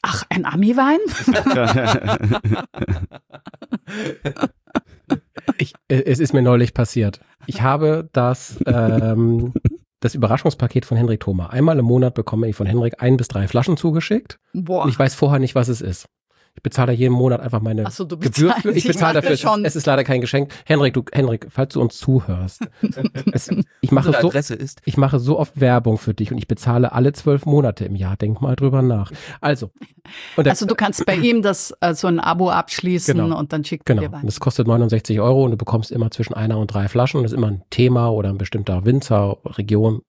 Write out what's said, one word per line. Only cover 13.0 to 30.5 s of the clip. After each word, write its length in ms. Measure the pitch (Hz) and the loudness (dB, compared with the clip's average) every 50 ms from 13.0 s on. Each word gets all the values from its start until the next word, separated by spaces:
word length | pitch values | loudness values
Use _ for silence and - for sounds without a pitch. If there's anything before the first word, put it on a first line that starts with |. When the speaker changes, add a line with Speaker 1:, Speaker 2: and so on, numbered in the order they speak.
Speaker 3:
ein 160 | 123 123 131 | 2 2 2
bis 100 | 123 120 | 2 2
drei 200 | - - 98 98 | -2 -2 -4 -2
Flaschen 300 | 95 - 120 - - 170 | 0 0 0 2 2 0
zugeschickt. 640 | 147 - 170 151 165 - - 214 233 - _ - _ _ _ _ | 0 0 0 0 0 0 0 -2 -2 -2 _ -20 _ _ _ _
Speaker 1:
Boah. 300 | 180 185 160 185 180 - | -8 -4 -2 -2 0 0
Speaker 3:
Und 60 | 147 | 0
ich 100 | 120 - | 2 2
weiß 160 | 143 135 - | 0 0 2
vorher 240 | - - 143 143 139 | 2 2 2 4 2
nicht, 160 | 131 123 - | 0 0 0
was 120 | 131 120 | 0 0
es 140 | 120 123 113 | 0 -2 -4
ist. 260 | - 95 92 - - _ _ _ _ _ _ _ _ _ _ | -4 -8 -8 -8 -12 _ _ _ _ _ _ _ _ _ _
Ich 100 | - _ | -8 _
bezahle 280 | 113 - - 123 120 | -4 -2 0 0 2
jeden 220 | 123 117 127 127 123 | 2 2 2 2 4
Monat 260 | 123 127 131 120 117 | 4 4 2 2 0
einfach 220 | 131 123 117 107 | -2 -4 -2 -2
meine 240 | 110 113 110 110 107 | -2 -2 -2 -2 -2
Speaker 1:
Ach 60 | - | -4
so, 120 | - - 190 | -6 -8 -8
du 140 | 151 170 | -8 -8
Speaker 3:
Gebühr 300 | 156 175 127 107 127 151 180 | -4 -4 -2 2 2 2 2
Speaker 1:
bezahlst, 120 | 240 220 - | 2 2 0
Speaker 3:
für, 80 | 208 | 0
ich 60 | 180 - | 0 0
Speaker 1:
ich 80 | - | 0
Speaker 3:
bezahle 260 | - 165 190 170 160 160 156 | 0 0 2 2 2 2 2
Speaker 1:
dachte 80 | 139 - | 2 2
Speaker 3:
dafür. 80 | 151 | 0
Speaker 1:
schon. 260 | - - 170 214 208 208 | 2 2 0 0 0 0
Speaker 3:
Es 140 | 151 143 | -2 -4
ist 80 | 165 143 | -2 0
leider 180 | 156 139 139 131 | 0 0 0 2
kein 160 | - 135 127 | 0 0 -2
Geschenk. 320 | 123 120 - 139 139 139 - - - | 0 0 -2 -2 -2 -2 -8 -20 -2
Henrik, 280 | - 156 147 143 131 - | 0 2 2 2 2 0
du, 120 | 131 123 - - | -2 -4 -2 -2
Henrik, 340 | 143 135 127 117 110 - - | 0 0 0 0 -4 -6 -8
falls 240 | _ - 135 139 - | _ -4 -4 -2 0
du 60 | - | 0
uns 160 | 123 113 - | 0 0 -2
zuhörst, 680 | - - - 131 127 - - 92 87 92 95 - - 233 - _ _ | -4 0 2 2 2 2 0 -4 -4 -6 -8 -8 -10 -14 -16 _ _
Speaker 1:
<laughs> 500 | - 208 - - 269 - _ 131 - - | -6 -6 -4 -4 -6 -6 _ -2 -4 -2
Speaker 3:
es, 180 | - - - - 196 - 180 _ _ _ | -2 -2 -4 -4 -4 -4 -4 _ _ _
ich 120 | - 127 139 | 0 2 2
mache 140 | 139 139 | 2 4
Speaker 4:
Unsere 140 | 170 143 127 117 | 2 2 4 2
Speaker 3:
so, 40 | |
Speaker 4:
Adresse 280 | 175 - 139 143 - 139 | 2 0 0 -4 -4 -8
ist 260 | - 135 135 - - _ | -8 -8 -12 -12 -8 _
Speaker 3:
ich 140 | - - | -4 0
mache 220 | - 139 135 139 131 | 2 2 2 2 0
so 200 | 120 131 156 170 | 2 0 0 0
oft 220 | 151 - _ 139 | 0 -4 _ 0
Werbung 360 | 135 123 120 120 120 120 110 | 2 4 4 4 2 2 0
für 160 | 110 - - 107 | 0 -2 -4 -4
dich 160 | - 107 104 | -4 -4 -4
und 80 | 123 | -4
ich 120 | 120 104 _ | -8 -4 _
bezahle 420 | 113 - - 123 117 123 123 120 | -6 -4 -2 0 2 2 2 2
alle 220 | - 117 127 139 143 | 2 2 2 2 0
zwölf 320 | - - 156 143 139 - | 0 0 0 0 0 2
Monate 400 | 156 143 147 139 117 101 - 101 | 2 2 4 2 2 -2 -4 -6
im 100 | 95 101 | -6 -4
Jahr. 220 | 95 95 92 98 | -4 -4 -4 -2
Denk 240 | - - 104 107 - | -2 -2 -2 -2 -2
mal 160 | - 135 127 | -2 -2 -2
drüber 240 | - 139 127 127 135 | 0 0 0 2 2
nach. 320 | 131 127 117 104 98 - - - - - - - | 2 2 2 0 -2 -6 -10 -18 -16 -18 -16 -6
Also, 320 | - 143 143 123 117 98 _ _ - _ _ _ _ - - - - - - | -2 -2 -2 -2 -6 -14 _ _ -20 _ _ _ _ -20 -20 -20 -18 -6 -2
und 80 | - 143 | 2 2
der 80 | 139 | 2